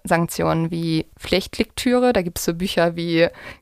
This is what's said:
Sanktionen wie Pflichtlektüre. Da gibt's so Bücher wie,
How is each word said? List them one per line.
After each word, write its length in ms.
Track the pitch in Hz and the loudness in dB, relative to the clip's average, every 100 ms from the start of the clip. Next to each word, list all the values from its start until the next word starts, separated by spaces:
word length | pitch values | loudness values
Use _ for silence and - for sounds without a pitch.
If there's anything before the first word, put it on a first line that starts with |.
Sanktionen 640 | - 170 165 - 165 160 165 | 0 0 2 0 0 0 0
wie 360 | 170 165 160 - - | -2 -2 -2 -2 -8
Pflichtlektüre. 920 | - 180 - - 226 - 254 247 247 | -2 -2 -2 -4 -4 -4 0 2 4
Da 100 | 226 | 2
gibt's 200 | 175 - | -2 -4
so 120 | - 170 | -4 -2
Bücher 420 | 190 - 170 170 | -2 0 0 0
wie, 320 | 170 165 170 - - - | 0 2 2 0 -16 -18